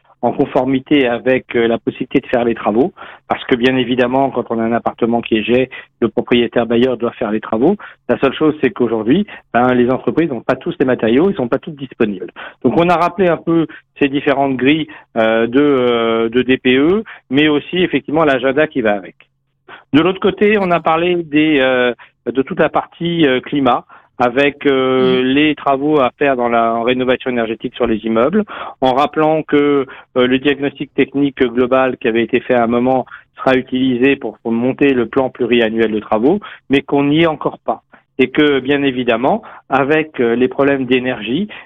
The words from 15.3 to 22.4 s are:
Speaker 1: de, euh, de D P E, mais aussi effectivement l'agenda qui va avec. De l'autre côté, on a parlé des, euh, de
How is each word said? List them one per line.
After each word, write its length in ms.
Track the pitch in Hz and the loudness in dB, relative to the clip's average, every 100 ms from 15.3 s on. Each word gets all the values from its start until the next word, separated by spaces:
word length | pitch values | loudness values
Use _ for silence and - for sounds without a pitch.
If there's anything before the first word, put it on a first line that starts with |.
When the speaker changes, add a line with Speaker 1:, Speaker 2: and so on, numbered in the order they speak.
| 113 117 | 2 2
Speaker 1:
de, 160 | 131 | 2
euh, 680 | 147 135 123 117 113 113 113 | 2 2 2 0 0 0 0
de 120 | 123 | 0
D 160 | 123 131 | 2 2
P 180 | 127 127 | 2 2
E, 280 | 151 208 220 - - | 2 0 -4 -14 -4
mais 180 | 131 156 | 0 2
aussi 300 | 147 - 180 | 0 -2 -2
effectivement 420 | 175 139 - 151 151 | 0 -2 -2 0 2
l'agenda 400 | 131 135 131 156 | 2 0 0 0
qui 160 | 143 | 0
va 140 | 110 104 | -2 -2
avec. 200 | 87 - _ _ _ _ - - - | -6 -20 _ _ _ _ -20 -20 0
De 80 | 139 | 2
l'autre 200 | 165 190 | 2 0
côté, 360 | 196 190 208 214 | -4 0 0 0
on 120 | 185 | 0
a 80 | 170 | -2
parlé 420 | 165 160 175 175 | 0 -2 0 -2
des, 380 | 160 147 156 143 | -2 0 2 2
euh, 340 | 131 127 123 117 - _ 123 | 2 0 -2 -4 -14 _ -6
de 160 | 120 | -4